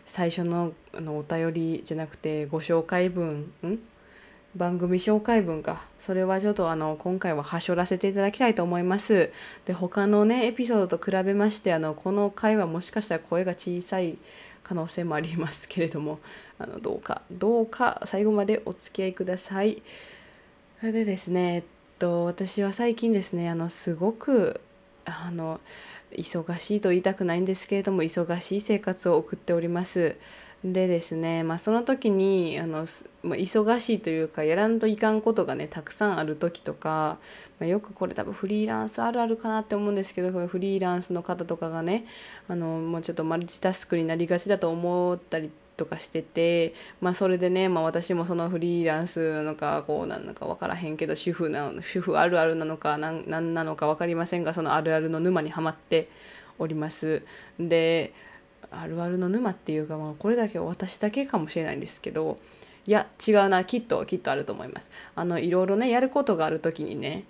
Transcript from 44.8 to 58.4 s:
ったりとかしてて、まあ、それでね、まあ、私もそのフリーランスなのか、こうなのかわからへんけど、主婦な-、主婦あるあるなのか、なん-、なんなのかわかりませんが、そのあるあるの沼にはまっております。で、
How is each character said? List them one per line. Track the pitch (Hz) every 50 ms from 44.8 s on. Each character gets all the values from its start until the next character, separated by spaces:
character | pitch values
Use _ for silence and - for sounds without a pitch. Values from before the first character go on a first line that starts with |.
| 175 175 175 180 180 180 180
っ |
た | 175 - - 165
り | 160 156 156 - - - - _
と | - 160
か | - 165 156
し | -
て | - - 165
て、 | 156 - - 170 170 170 170 170 165 165 - - - - - -
ま | 180 180
あ、 | 180
そ | - 196
れ | 185 185
で | 175 185 180
ね、 | 180 185 190
ま | 190 180 160
あ、 | 160
私 | 160 160 170 175 - 180
も | 170 165
そ | 175 175
の | 170 170 175
フ | 180
リ | 165 170 175 175 175 165
ー |
ラ | 160 156 156
ン | 170
ス | 170 - 170 160 160 156
な | 151 151
の | 156 151
か、 | 151 151 147 147 151 143
こ | - 151 151 165
う |
な | 165 -
の | - - - -
か | - -
わ | 160 165
か | - 175
ら | - 180
へ | 175 180 156
ん | 156
け | 156 170
ど、 | 151 156
主 | 151 - 180 170
婦 | - 170 151
な-、 | 151 147 147 139 - -
主 | 170 - - 185
婦 | 170 170 156
あ | 156 160
る | 175 180 165
あ | 160
る | 165 160
な | 165 160
の | 156 160
か、 | 156 - 151 147
な | 151 151 160
ん-、 | 160 151 - -
な | 160 160
ん | 165 165 165
な | 165 160
の | 156 156
か | 151 156
わ | 151 156
か | 151 170
り | 175 170
ま | 165 170
せ | 170 180
ん | 175 170
が、 | 156 165
そ | 175
の | 160 151 -
あ | 160
る | 156 165 160
あ | 160
る | 160 160
の | 160 160
沼 | 170 180 185 165
に | 156 151
は | - 160
ま | 160 160
っ | 156
て | - - - 170 160 156 - - - - - - - - - -
お | - 175
り | 156 160
ま | 156 151 156
す。 | - - 156 156 156 - - - - - - - - -
で、 | 175 165 165 165 165 165 165 165 147 - - - - - - -